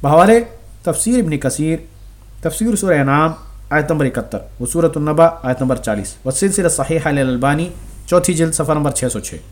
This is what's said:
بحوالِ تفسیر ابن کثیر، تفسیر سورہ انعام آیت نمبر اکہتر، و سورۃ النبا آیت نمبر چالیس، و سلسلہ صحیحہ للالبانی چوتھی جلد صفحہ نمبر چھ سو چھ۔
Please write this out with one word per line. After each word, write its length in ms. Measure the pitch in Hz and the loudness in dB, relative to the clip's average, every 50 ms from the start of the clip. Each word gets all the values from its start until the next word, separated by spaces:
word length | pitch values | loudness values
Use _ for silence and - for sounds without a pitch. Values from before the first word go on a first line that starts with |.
| - | 2
بحوالِ 380 | 139 147 160 180 196 226 233 233 - - - - - - - - | 4 6 6 8 8 6 4 4 0 -12 -20 -20 -20 -20 -8 -4
تفسیر 360 | 180 156 - - 220 247 254 | -4 -2 -2 0 0 2 2
ابن 200 | 220 165 151 139 | 2 0 -2 -2
کثیر، 380 | - 135 - - 151 156 160 156 156 - - - - - - - - - - - | -2 -4 -2 -2 -2 -2 -2 -4 -6 -12 -20 -20 -20 -20 -20 -20 -20 -20 -20 -6
تفسیر 360 | - 165 160 - 220 226 233 | -6 -6 -4 -2 -2 -2 0
سورہ 180 | 196 - 190 170 | 0 2 2 2
انعام 360 | 147 139 139 139 147 156 165 160 - - - - - - - | 4 4 2 4 2 2 2 -2 -4 -14 -18 -18 -20 -10 -2
آیت 200 | 143 151 151 147 | -2 -2 0 0
نمبر 140 | 165 151 143 | 0 0 0
اکہتر، 340 | 131 - - 110 - - 101 - - - - | 0 -2 -4 -8 -6 -8 -10 -10 -10 -12 -10
و 60 | 120 | -8
سورۃ 220 | 123 - 170 165 165 - | -4 -2 2 2 2 2
النبا 300 | 156 147 151 151 156 165 165 165 - - | 0 -2 -2 2 4 4 4 4 0 -4
آیت 200 | 127 127 123 135 | -4 -2 0 0
نمبر 140 | 127 131 | -2 -2
چالیس، 380 | 120 - - 107 101 98 - - - - | -2 -2 -4 -4 -4 -4 -8 -12 -10 -8
و 60 | 127 | -6
سلسلہ 380 | 131 - - 196 190 - 185 160 | -4 0 0 0 0 2 0 0
صحیحہ 400 | - - 139 - 165 160 143 160 | 0 0 -2 -2 -2 -2 0 0
للالبانی 600 | 143 143 135 131 127 123 131 139 143 151 165 175 - - - - - - - | 0 0 0 0 0 0 0 0 0 0 -2 -4 -6 -14 -16 -16 -18 -18 -6
چوتھی 280 | - 170 180 175 180 180 | 2 2 2 4 2 2
جلد 200 | 156 165 160 156 | 2 0 0 0
صفحہ 200 | - 160 131 156 | -2 0 0 0
نمبر 160 | 151 147 147 | 0 0 -2
چھ 140 | 143 - - 127 - | -2 -2 -4 -2 -4
سو 80 | 107 | -4
چھ۔ 140 | 98 - - 78 - - | -8 -8 -14 -14 -16 -18